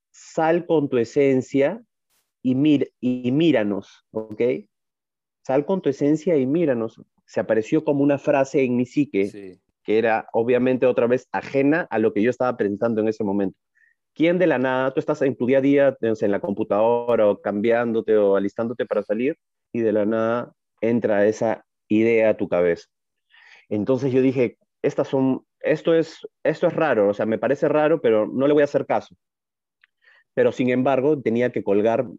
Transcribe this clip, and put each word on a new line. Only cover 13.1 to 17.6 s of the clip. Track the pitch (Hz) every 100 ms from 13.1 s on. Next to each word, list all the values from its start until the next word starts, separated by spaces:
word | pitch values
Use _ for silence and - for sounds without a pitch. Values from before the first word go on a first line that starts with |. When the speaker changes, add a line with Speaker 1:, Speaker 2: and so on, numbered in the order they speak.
| 107
Speaker 1:
momento. | 104 101 98 - _ _ _ _ _ -
¿Quién | 160 180
de | 175
la | 127
nada, | 131 131 131
tú | 156
estás | 151 151
en | 139 120
tu | 120
día | 135
a |
día, | 135 143 139 131
no | 113 110
sé, | 107
en |
la | 98
computadora | - 101 110 101 113 120 120 113 104
o | 98
cambiándote | 104 101